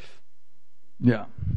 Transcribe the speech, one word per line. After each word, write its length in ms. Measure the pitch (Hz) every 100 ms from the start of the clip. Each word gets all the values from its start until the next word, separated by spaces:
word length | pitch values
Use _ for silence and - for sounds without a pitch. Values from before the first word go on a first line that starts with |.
| - - - - - - - - - -
Ja, 320 | 123 110 101 - -